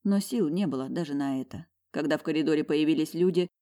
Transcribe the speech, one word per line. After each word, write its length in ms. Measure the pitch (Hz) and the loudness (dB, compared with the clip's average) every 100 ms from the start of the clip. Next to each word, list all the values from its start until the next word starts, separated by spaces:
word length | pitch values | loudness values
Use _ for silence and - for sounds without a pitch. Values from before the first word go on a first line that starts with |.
но 160 | - 202 | 0 0
сил 300 | - 240 165 | 0 0 0
не 180 | 170 196 | 0 0
было 220 | 131 131 | -2 -4
даже 240 | 151 156 | -4 -4
на 280 | 143 139 135 | -4 -4 -4
это. 260 | 127 - 165 _ _ | -6 -12 -16 _ _
Когда 260 | 147 151 151 | -4 0 0
в 60 | |
коридоре 400 | - 156 156 151 | 0 0 2 2
появились 500 | 151 151 156 156 156 | 2 2 2 2 0
люди, 340 | 165 180 180 175 _ | 2 2 2 -2 _